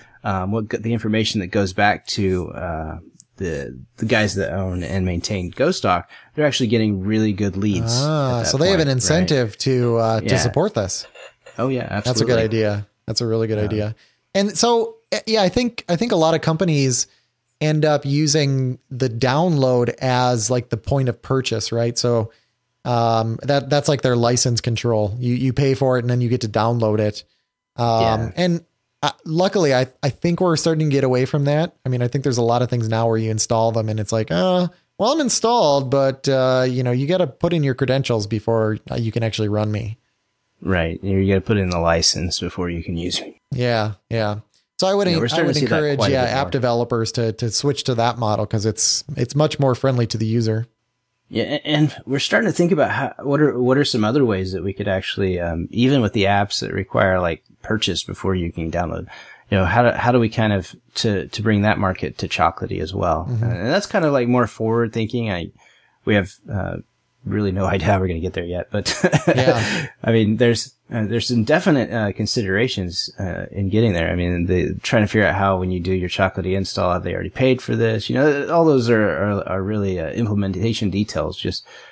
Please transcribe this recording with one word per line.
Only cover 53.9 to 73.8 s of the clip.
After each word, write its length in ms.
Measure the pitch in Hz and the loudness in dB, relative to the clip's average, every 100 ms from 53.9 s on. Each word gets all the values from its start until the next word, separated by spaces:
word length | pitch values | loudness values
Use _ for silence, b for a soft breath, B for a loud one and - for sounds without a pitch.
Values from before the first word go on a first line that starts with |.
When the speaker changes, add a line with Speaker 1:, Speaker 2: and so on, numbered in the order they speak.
| 120 | 0
Speaker 1:
other 220 | 107 143 120 | 2 2 2
ways 260 | 95 95 | 2 -2
that 100 | 92 | -4
we 120 | 95 | -6
could 140 | 95 101 | -4 -2
actually, 520 | 95 - - 95 90 | -2 -2 -2 0 0
um, 280 | 85 82 - | -2 -2 -4
even 320 | 104 127 143 | 0 2 4
with 100 | 104 | 2
the 120 | 110 | 2
apps 360 | 98 101 101 - | 2 2 0 -4
that 120 | - | -4
require, 460 | 92 98 117 98 92 | -6 -2 2 2 2
like, 220 | 87 80 _ _ | 0 -4 _ _
purchase 400 | - 110 - 85 | -6 -2 -2 -4
before 320 | - 92 95 | -6 -6 -2
you 160 | 92 85 | -2 -2
can 200 | 85 80 | -4 -4
download, 360 | 85 85 82 95 B B B B | -4 -4 -6 -10 B B B B
you 80 | 98 | 0
know, 60 | 90 | 4
how 160 | 110 | 4
do, 80 | 120 | 4
how 200 | - 123 | 2 2
do 80 | 123 | 4
we 100 | 113 | 2
kind 220 | - 110 | 2 0
of 220 | 101 92 - _ | 0 -2 -14 _
to, 340 | - 113 98 67 | -4 0 -2 -4
to 140 | - | -2
bring 180 | 110 104 | 2 4
that 160 | 104 98 | 4 2
market 380 | 95 90 76 - | 0 -2 -6 -6
to 80 | 87 | -6
Chocolatey 540 | - 82 - - 92 | 0 0 0 -6 -6
as 140 | 85 | -6
well? 340 | 98 90 82 - | -2 0 0 -2
Speaker 2:
Mm-hmm. 140 | 117 | -2
Speaker 1:
And 240 | 117 87 110 | -2 -2 -2
that's 180 | 185 - | -2 0
kind 180 | 208 | 0
of, 80 | 156 | 2
like, 140 | 139 120 | 2 2
more 180 | 123 113 | 2 0
forward 460 | - 110 117 113 | -2 -2 0 0
thinking. 380 | 113 110 123 113 | -2 -2 -2 -2
I, 220 | 90 82 - b b b b | -4 -6 -12 b b b b
we 100 | - | 2
have, 180 | 104 92 - - | 2 0 -8 -8
uh, 260 | 98 92 85 - _ _ _ | -6 -6 -8 -12 _ _ _
really 280 | 101 104 101 | -6 -2 -2
no 120 | 92 | 0
<laughs> 100 | 92 | -2
idea 120 | 98 82 | 0 0
how 120 | 98 | 0
we're 80 | 92 | 0
gonna 120 | 82 | -2
get 120 | 90 | -4
there 120 | - | -6
yet, 240 | 87 87 - | -6 -8 -4
but 280 | 104 - - 185 - | -4 -4 0 2 2
<laughs> 20 | - | 2
Speaker 2:
Yeah. 600 | 131 131 120 107 127 147 - | 4 4 2 0 -4 -6 -4
Speaker 1:
I 100 | 113 | 0
mean, 240 | 113 107 110 | 4 4 4
there's, 360 | 120 110 - _ _ | 4 2 -4 _ _
uh, 120 | 117 104 | -4 -2
there's 220 | 117 - | -2 0
some 160 | 120 | 0
definite, 480 | 107 160 196 143 101 | 2 2 4 2 2
uh, 200 | 113 104 | 0 -2
considerations, 1000 | 98 107 127 95 95 123 - 87 92 - - | -2 -2 -2 0 0 0 -2 -4 -6 -8 -6
uh, 280 | 95 85 - | -6 -6 -8
in 160 | 101 95 | -4 0
getting 240 | 107 | 2